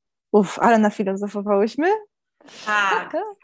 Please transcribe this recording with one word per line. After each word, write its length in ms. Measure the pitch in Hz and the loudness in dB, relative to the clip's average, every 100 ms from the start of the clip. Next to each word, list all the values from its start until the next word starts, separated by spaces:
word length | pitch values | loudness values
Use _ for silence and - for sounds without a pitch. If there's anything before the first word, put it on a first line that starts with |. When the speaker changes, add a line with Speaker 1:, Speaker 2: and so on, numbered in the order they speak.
| _ _ _ | _ _ _
Speaker 1:
Uf, 280 | 208 185 - | 2 2 0
ale 180 | 220 220 | 2 4
nafilozofowałyśmy. 1120 | 208 214 190 196 202 202 202 202 226 262 349 440 415 _ _ _ - - 214 | 2 0 -4 -4 -6 -6 -2 0 0 0 0 -2 -6 _ _ _ -20 -12 -4
Speaker 2:
Tak. 520 | 208 196 185 170 311 427 403 | -2 0 -2 -4 -8 -8 -12